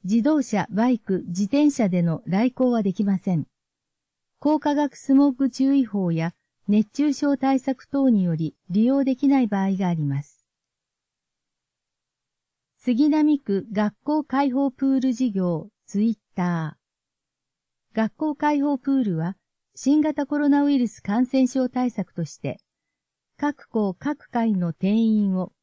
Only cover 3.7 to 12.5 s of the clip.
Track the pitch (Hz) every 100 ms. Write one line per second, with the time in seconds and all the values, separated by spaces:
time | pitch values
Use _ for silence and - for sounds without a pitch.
3.7 | _ _ _ _ _ _ _ 285 302 302
4.7 | 285 294 - - 269 285 254 269 - 269
5.7 | 277 233 202 180 165 165 _ _ _ -
6.7 | 208 214 - 294 269 285 285 269 269 -
7.7 | 262 - 277 269 214 180 160 156 _ -
8.7 | 185 233 277 269 254 277 269 233 202 190
9.7 | 190 185 170 143 139 - - _ _ _
10.7 | _ _ _ _ _ _ _ _ _ _
11.7 | _ _ _ _ _ _ _ _